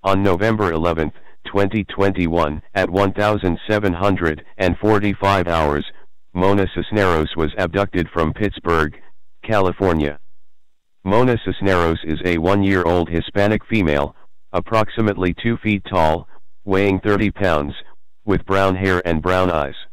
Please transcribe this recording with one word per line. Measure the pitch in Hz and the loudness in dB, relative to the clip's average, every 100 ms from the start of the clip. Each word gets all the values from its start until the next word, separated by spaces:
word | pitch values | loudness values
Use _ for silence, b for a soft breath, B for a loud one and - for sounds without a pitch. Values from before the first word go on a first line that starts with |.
On | 95 98 | 2 2
November | 98 87 110 110 98 | 2 2 2 2 0
eleventh, | 80 85 80 76 b b b | 2 0 0 -2 b b b
twenty | - 101 98 107 | -6 0 0 0
twenty-one, | 98 - 98 98 85 85 76 78 b 98 | -6 0 0 0 0 2 0 -2 b -2
at | 92 | 0
one | 90 98 | 2 2
thousand | 92 104 104 92 82 - | 2 0 2 0 -2 0
seven | 107 104 | 0 0
hundred | 85 101 95 82 76 b b | 2 0 2 0 -2 b b
and | 92 85 | 0 2
forty-five | 104 107 104 95 98 98 87 | 2 4 2 0 2 2 2
hours, | 85 76 73 71 b b - - | 2 2 0 -4 b b -16 -10
Mona | 90 92 98 92 - | 0 2 4 2 -2
Cisneros | 85 107 95 82 78 - | -2 2 4 4 0 -2
was | 78 - | -2 0
abducted | 90 87 101 95 82 | -2 0 0 -2 -2
from | - 82 | 0 -2
Pittsburgh, | - 104 - 87 82 76 - b - - - | 0 -4 -4 0 2 0 -4 b -14 -14 -16
California. | - 107 95 - 95 82 73 73 - - - - - _ _ _ | -2 0 0 2 0 2 0 -4 -12 -12 -14 -18 -20 _ _ _
Mona | 95 107 127 117 | 0 2 2 0
Cisneros | - 92 98 90 85 82 | -2 -4 2 2 2 0
is | 80 80 90 | -4 -4 -2
a | 85 | 0
one-year-old | 82 101 98 95 85 87 80 | 2 2 2 2 2 2 2
Hispanic | 82 - 101 101 107 - | -2 -4 0 0 0 -2
female, | 113 87 73 71 b b - - | 0 2 2 0 b b -18 -6
approximately | 92 - 110 107 - 110 95 90 | -6 0 0 0 0 0 2 -2
two | 87 117 117 | 0 -2 -2
feet | 110 101 - | -2 -2 -2
tall, | 92 78 80 - b - - | 2 2 2 -4 b -12 -12
weighing | 101 95 101 95 | -2 2 2 2
thirty | 107 101 107 | 2 0 0
pounds, | - 98 78 71 - b b - - - | 0 0 2 0 -8 b b -16 -14 -2
with | 95 - | -2 2
brown | 98 98 92 | 2 2 2
hair | 95 90 90 | 2 2 2
and | 82 | 0
brown | 85 92 92 | 2 2 2
eyes. | 82 69 65 - | 0 -2 -6 -14